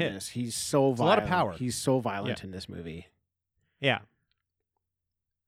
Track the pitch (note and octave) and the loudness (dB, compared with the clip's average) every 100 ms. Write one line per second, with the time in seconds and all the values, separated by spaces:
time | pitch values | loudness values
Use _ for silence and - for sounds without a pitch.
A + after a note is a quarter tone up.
0 | D#3 G2 - B2 B2 A2+ - D3 C3+ A#2+ | -2 -4 -8 -6 -6 -4 0 4 4 4
1 | D3+ G#3+ - F3+ B2 E2 B2 A#2 - C3 | 4 4 4 0 0 -2 -4 -2 2 2
2 | A#2 G2 G#2+ A2+ G2 F#2 - F2+ E2 E2 | 2 -2 -4 -6 -8 -12 -12 -12 -10 -12
3 | - _ _ _ _ _ _ - C#3 A#2 | -16 _ _ _ _ _ _ -4 0 0
4 | - _ _ _ _ _ _ _ _ _ | -4 _ _ _ _ _ _ _ _ _
5 | _ _ _ _ | _ _ _ _